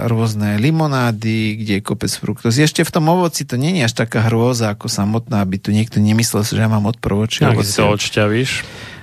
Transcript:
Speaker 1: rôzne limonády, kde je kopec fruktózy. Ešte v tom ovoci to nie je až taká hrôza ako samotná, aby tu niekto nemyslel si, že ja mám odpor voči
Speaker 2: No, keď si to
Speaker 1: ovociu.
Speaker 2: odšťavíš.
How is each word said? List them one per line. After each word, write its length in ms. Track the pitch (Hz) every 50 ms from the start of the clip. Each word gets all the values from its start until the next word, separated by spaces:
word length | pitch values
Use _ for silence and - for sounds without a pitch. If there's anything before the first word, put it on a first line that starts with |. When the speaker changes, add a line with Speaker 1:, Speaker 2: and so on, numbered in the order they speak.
| -
Speaker 1:
rôzne 560 | 117 117 113 113 110 107 104 104 104 104 104
limonády, 960 | 110 151 160 160 160 151 139 131 123 120 110 104 110 110 110 113 110 107 104 110
kde 160 | 110 107 101
je 80 | 95
kopec 320 | 98 - 104 101 - 95 -
fruktózy. 480 | - - - 107 - - 117 113 131
Ešte 240 | 151 156 - - 165
v 80 | - -
tom 160 | 180 151 156
ovoci 400 | 170 185 180 170 - - 165 139
to 80 | - 120
nie 160 | 135 160 190
je 160 | 180 120 120
až 80 | 117 -
taká 240 | 120 113 - 117
hrôza 480 | 107 113 113 113 117 123 127 117 117 107
ako 160 | 104 107 -
samotná, 560 | 117 - - 101 101 107 113 117 - 113 104
aby 160 | 101 92 92 98
tu 160 | - - 101
niekto 240 | 107 110 113 - 107
nemyslel 480 | 104 104 110 113 117 - - 101 107
si, 80 | 113 -
že 80 | 107
ja 80 | 110 110
mám 160 | 110 107 101
odpor 320 | 107 113 - - - 98 101
voči 240 | 110 - - -
Speaker 2:
No, 160 | 156 139 117 110
keď 80 | 107
si 80 | 101 101
to 80 | -
Speaker 1:
ovociu. 160 | 107 104 104 101
Speaker 2:
odšťavíš. 540 | - - - 113 107 104 107 117 131 131 - - - - - - - - - -